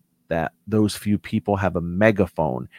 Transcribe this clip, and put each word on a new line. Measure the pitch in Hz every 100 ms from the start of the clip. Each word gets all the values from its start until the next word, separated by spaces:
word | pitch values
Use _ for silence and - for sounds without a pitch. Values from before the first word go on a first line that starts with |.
| _ _ -
that | 82 78 _ -
those | 107 107 -
few | 107 104
people | - 110 -
have | 98 95 85
a |
megaphone | 85 90 107 104 90 - 78 62 62